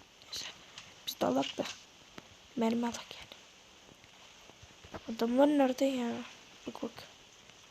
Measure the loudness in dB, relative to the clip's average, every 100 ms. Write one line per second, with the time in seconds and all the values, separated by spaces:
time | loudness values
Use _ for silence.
0 | -12 -20 -14 -12 -12 -14 -20 -20 -20 -16
1 | -10 -2 2 2 0 -4 -6 -8 -16 -20
2 | -20 -20 -20 -20 -10 -2 0 2 -2 -4
3 | -10 -14 -16 -18 -20 -20 -20 -20 -20 -20
4 | -20 -20 -20 -20 -20 -20 -20 -20 -16 -14
5 | -8 0 2 6 6 8 4 4 2 2
6 | -2 -4 -8 -14 -20 -16 -12 -8 -8 -8
7 | -20 -20 -20 -20 -20 -20 -20